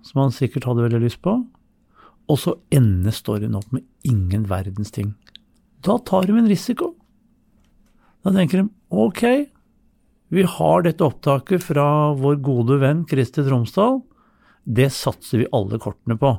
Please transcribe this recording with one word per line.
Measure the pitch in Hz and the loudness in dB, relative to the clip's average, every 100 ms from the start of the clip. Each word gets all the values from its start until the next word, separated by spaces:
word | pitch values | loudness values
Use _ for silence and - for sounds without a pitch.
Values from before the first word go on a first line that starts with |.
| - | -6
som | 139 | 0
han | 139 | 0
sikkert | 120 131 - 123 | 0 -4 -4 -2
hadde | 120 117 | 0 0
veldig | 117 | 0
lyst | 117 - 175 | 0 -2 -2
på, | 233 240 _ _ _ _ _ - _ - | -2 -4 _ _ _ _ _ -20 _ -2
og | 147 | -2
så | - - _ | -2 -6 _
ender | 143 117 92 95 | 2 4 2 0
storyen | 110 - 107 110 104 | -4 -6 -4 -4 -6
opp | 101 127 | -6 -8
med | - _ - | -10 _ -2
ingen | 110 90 101 104 | 0 0 -2 -2
verdens | 95 95 95 104 - | -4 -6 -8 -10 -6
ting. | 101 104 _ - _ _ _ _ | -8 -8 _ -20 _ _ _ _
Da | 175 240 - | -2 -2 0
tar | 190 185 | 0 2
de | 214 | 2
en | 226 | 4
risiko. | 185 - 240 349 - _ _ _ _ _ _ _ _ _ _ _ _ | 2 -2 -4 -6 -8 _ _ _ _ _ _ _ _ _ _ _ _
Da | 190 190 | -2 0
tenker | 175 185 | 2 0
de, | 196 _ _ 180 | -2 _ _ 0
ok, | 220 175 233 262 294 _ _ _ _ _ _ _ _ | 0 0 0 0 -2 _ _ _ _ _ _ _ _
vi | 170 185 - | 0 0 2
har | 160 165 170 | 2 4 2
dette | 156 151 | 2 0
opptaket | - - 139 - 185 - | 0 -2 -2 0 -4 0
fra | 147 147 151 151 143 | 0 2 2 0 0
vår | 135 143 139 | 0 0 0
gode | 127 117 139 | 0 2 2
venn | 135 156 160 | 2 0 -2
Christer | 135 120 - 135 | -2 -2 -2 0
Tromsdal, | 131 117 - 220 262 - _ _ _ _ _ | 0 0 0 0 0 -6 _ _ _ _ _
det | - 113 135 - | -4 0 0 0
satser | - - - 107 | -6 -6 -4 -2
vi | 120 | 0
alle | 123 98 110 | -2 -2 -6
kortene | 107 - - 113 | -8 -10 -6 0
på. | 139 | 0